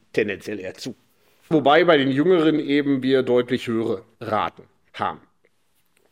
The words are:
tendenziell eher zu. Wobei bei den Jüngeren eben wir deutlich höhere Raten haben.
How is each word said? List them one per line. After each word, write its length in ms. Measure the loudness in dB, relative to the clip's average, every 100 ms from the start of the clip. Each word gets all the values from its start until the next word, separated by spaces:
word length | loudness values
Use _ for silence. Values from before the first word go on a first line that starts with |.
| _
tendenziell 460 | -4 -4 -6 -10 -12
eher 160 | -12 -12
zu. 200 | -14 -16 _ _ _ _ -4
Wobei 380 | 0 4 4 6
bei 100 | 4
den 120 | 2
Jüngeren 500 | 0 2 2 2 0
eben 440 | 0 0 0 0
wir 180 | 2 2
deutlich 460 | 2 0 0 -4 -4
höhere 340 | -4 -4 -6 -10 -14
Raten 440 | -6 -4 -4 -8 -20 _ _ -8
haben. 260 | -8 -8 _ _ _ _ _ _ _ _ _